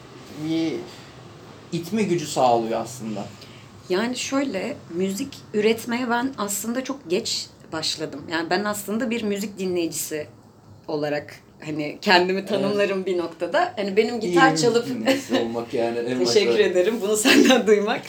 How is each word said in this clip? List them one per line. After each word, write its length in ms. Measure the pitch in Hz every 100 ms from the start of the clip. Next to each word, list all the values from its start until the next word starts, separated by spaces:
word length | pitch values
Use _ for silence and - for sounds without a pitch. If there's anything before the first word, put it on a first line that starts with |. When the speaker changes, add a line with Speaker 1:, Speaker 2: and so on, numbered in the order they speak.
| - - - 151 156
Speaker 1:
bir 240 | 160 165 123 - - - - - - - - -
itme 300 | 165 - 220
gücü 240 | 175 160 147
sağlıyor 540 | 151 127 117 110 113
aslında. 440 | 110 - 110 101 110 - - - - - -
Speaker 2:
Yani 280 | 185 240 247
şöyle, 600 | - 269 269 190 220 285 -
müzik 460 | 170 190 202 277 - -
üretmeye 560 | 208 214 226 240 233 240
ben 240 | 240 269 -
aslında 460 | 202 - 226 254
çok 260 | 262 - 165
geç 360 | 190 220 - - - -
başladım. 500 | 160 156 - 151 135 165
Yani 200 | 165 165
ben 140 | 185
aslında 460 | 208 208 - 226 240
bir 120 | 233
müzik 360 | 208 202 208 -
dinleyicisi 680 | 185 175 165 160 - 151 151 - - - - - -
olarak 460 | 156 147 147 - - - -
hani 340 | 151 151 147 -
kendimi 380 | 202 180 185 190
Speaker 1:
Evet. 100 | 196
Speaker 2:
tanımlarım 580 | 196 196 202 196 190 185
bir 120 | 175
noktada. 540 | 165 - 170 311 349 220
Hani 200 | 196 196
benim 180 | 240
Speaker 1:
İyi 60 | 240
Speaker 2:
gitar 300 | 180 175 165
Speaker 1:
müzik 140 | 160 240
Speaker 2:
çalıp 200 | 233 277
Speaker 1:
dinleyicisi 500 | - 269 269 - 123
olmak 340 | 113 117 117
yani 240 | 123 117 120
en 200 | 120 127
Speaker 2:
<laughs> 60 |
Teşekkür 240 | 123 214 226
Speaker 1:
başta. 120 | 226
Speaker 2:
ederim. 360 | 190 180 190 233
Bunu 140 | 202 214
senden 500 | 262 277 247 247 202
duymak 360 | 202 208 277